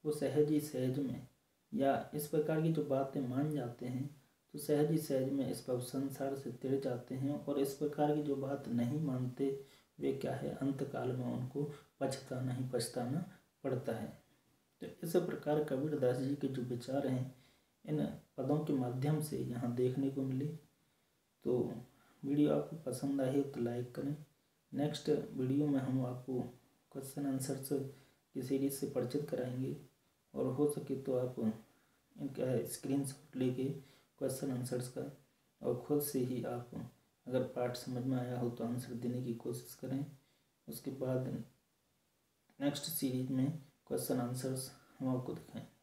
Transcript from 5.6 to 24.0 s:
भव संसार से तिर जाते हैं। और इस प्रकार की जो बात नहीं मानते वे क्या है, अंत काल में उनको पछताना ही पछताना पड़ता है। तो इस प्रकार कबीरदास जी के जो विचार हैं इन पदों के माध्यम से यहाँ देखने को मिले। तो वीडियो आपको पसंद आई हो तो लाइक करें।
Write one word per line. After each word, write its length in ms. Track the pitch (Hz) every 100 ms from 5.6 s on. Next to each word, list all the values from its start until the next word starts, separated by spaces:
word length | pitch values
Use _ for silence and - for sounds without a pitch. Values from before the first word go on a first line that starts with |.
| -
भव 120 | 123
संसार 540 | 123 131 139 139 139
से 180 | 135 127
तिर 280 | 120 131 135
जाते 340 | 135 120 -
हैं। 300 | 131 139 147
और 140 | - 143
इस 140 | 135
प्रकार 440 | - 147 151 147 151
की 60 |
जो 140 | 147 135
बात 320 | 131 139 -
नहीं 320 | 120 120 151
मानते 640 | 151 127 127 - 135 135 - - _ -
वे 120 | 139
क्या 220 | 135 135
है, 200 | 127 143
अंत 300 | - 135 135
काल 280 | 127 120 123
में 200 | 127 120
उनको 400 | 123 127 143 143 - - _
पछताना 520 | 139 - - 127 127
ही 160 | 123 127
पछताना 720 | 120 - 127 120 156 185 - _ _
पड़ता 280 | 139 127 -
है। 300 | 113 107 - _ _ _ _ _ _
तो 60 | -
इस 300 | - 165 170
प्रकार 480 | 165 147 147 151
कबीरदास 520 | 147 135 151 139 127 127
जी 180 | 135
के 140 | 139 135
जो 140 | 131
विचार 440 | 123 117 - 135 135
हैं 380 | 123 123 - - _ _ _ -
इन 180 | 151 143 - - -
पदों 220 | 131 151
के 140 | 156
माध्यम 480 | 139 123 127 147 156
से 180 | 151 131
यहाँ 360 | 127 120 120
देखने 360 | 120 127 135 135
को 120 | 135
मिले। 240 | 131 131 156 165 - _ _ _ _ _ _ _
तो 280 | - 123 120 - - - - -
वीडियो 300 | 139 147 147
आपको 220 | 147 - 160
पसंद 440 | 175 - 143 139
आई 160 | 131 139
हो 60 |
तो 180 | 139 120
लाइक 340 | 117 123 123
करें। 220 | -